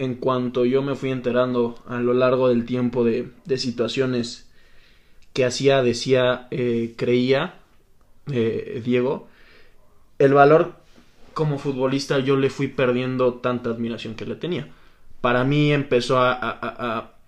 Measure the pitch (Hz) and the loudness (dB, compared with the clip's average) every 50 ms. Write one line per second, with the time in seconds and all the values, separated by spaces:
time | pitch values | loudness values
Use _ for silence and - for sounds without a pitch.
0 | 135 131 123 127 - 131 127 127 123 123 123 127 123 123 131 139 139 143 135 - | -6 -6 -6 -4 -2 -2 -2 0 -2 -2 0 0 0 2 2 0 0 -2 -6 -4
1 | 139 131 131 127 123 123 117 123 127 127 123 123 117 117 120 - - - 123 120 | -4 -6 -6 -4 -4 -2 0 0 0 0 0 0 0 -2 -2 -8 -12 -10 -6 -2
2 | 120 123 123 123 127 127 127 127 131 127 120 117 117 120 123 123 123 120 120 123 | 0 0 2 2 4 2 2 4 2 2 2 2 0 -2 -2 -2 -2 -2 0 0
3 | 120 117 113 123 120 - - - - - 135 123 - 127 113 123 117 117 - 135 | 0 2 0 0 -4 -8 -12 -14 -6 -4 -4 -2 -2 -4 -2 -2 -4 -2 0 -2
4 | 131 131 127 120 117 117 - - - - - - - - - - - - - _ | -2 0 -2 -4 -4 -6 -10 -16 -18 -20 -20 -20 -20 -20 -20 -20 -20 -20 -20 _
5 | _ _ - - - - - 143 127 123 123 - 135 135 135 135 127 120 117 - | _ _ -20 -20 -20 -10 -2 0 0 0 0 2 2 4 4 4 4 2 0 0
6 | - 127 127 127 127 123 123 120 - - - 127 123 123 117 117 117 117 - - | 0 2 2 4 4 2 0 -2 -6 -10 -6 -4 -2 0 0 -2 -2 -4 -4 -4
7 | 135 120 123 123 123 127 135 135 160 180 - - - _ _ - _ _ - - | 0 2 2 2 4 2 2 0 0 -4 -8 -16 -20 _ _ -20 _ _ -20 -20
8 | - _ - - - 143 143 120 113 113 107 - - - - 123 110 123 123 123 | -20 _ -20 -18 -12 -6 -2 -2 -2 0 -2 -4 -6 -8 -10 -8 -4 -2 0 0
9 | 123 131 160 196 - - - - - - - - - - - - - - _ - | 0 0 -4 -6 -8 -18 -20 -20 -20 -20 -20 -20 -20 -20 -20 -20 -20 -20 _ -20
10 | - _ _ - 143 139 139 143 139 143 151 165 175 170 - - _ _ - - | -20 _ _ 2 4 6 8 8 8 8 8 6 4 0 -6 -18 _ _ -20 -20
11 | _ _ _ - - - - - 156 151 143 135 - 143 131 127 131 131 135 139 | _ _ _ -20 -20 -12 -6 -2 -2 -2 -2 -2 -4 -4 -4 -2 -2 0 0 -2
12 | 139 - 151 139 127 139 139 135 135 131 - - 143 127 - - 131 123 123 123 | -2 -2 -2 0 2 2 2 2 2 0 0 -2 -4 -4 -2 0 0 2 2 0
13 | 127 127 127 127 127 123 123 - - 127 123 120 123 120 110 113 117 117 117 110 | -2 -2 -2 0 0 0 0 0 -4 -4 -4 -2 -4 -6 -6 -4 -4 -6 -6 -8
14 | - 117 107 - 104 117 110 - - 160 180 - 151 - - - - - _ - | -10 -10 -10 -10 -8 -10 -10 -8 -6 -6 -6 -6 -8 -10 -16 -20 -20 -20 _ -20
15 | - - - - - 123 120 123 127 135 143 147 147 147 147 143 139 - 127 120 | -20 -20 -12 -4 -2 0 0 2 2 2 2 2 2 2 2 0 0 2 0 0
16 | 120 - 135 127 127 127 123 - 113 113 - - 120 113 - - 123 120 110 113 | 2 2 2 2 2 2 0 -2 -4 -8 -8 -6 -8 -10 -8 -8 -6 -6 -6 -6
17 | - - - - - | -8 -10 -18 -20 -20